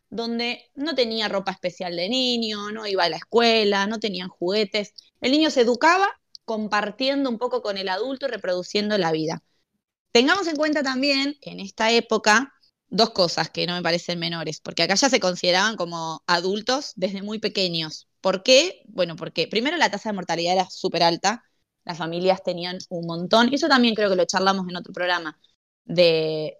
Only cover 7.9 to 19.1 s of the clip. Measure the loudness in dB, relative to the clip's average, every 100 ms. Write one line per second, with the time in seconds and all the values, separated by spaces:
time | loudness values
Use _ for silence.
7.9 | -4 -4 -4 -6 -6 -4 -4 -2 -2 0
8.9 | 2 2 0 -2 -6 -12 _ _ _ _
9.9 | _ _ 4 4 2 0 0 0 0 -2
10.9 | 0 0 0 -2 -6 -12 -14 -10 -2 2
11.9 | 2 2 2 4 4 2 _ _ _ _
12.9 | 0 2 2 0 0 -4 -4 -4 -2 -2
13.9 | -2 -2 -6 -4 -6 -8 -10 -6 -2 0
14.9 | 2 2 2 0 -2 0 2 0 -2 -6
15.9 | -8 -8 -8 -2 0 0 -4 -2 -4 -4
16.9 | -6 -6 -4 -8 -6 -4 -2 -2 -2 -6
17.9 | -10 -18 _ -2 0 6 6 6 -2 -8
18.9 | -4 -4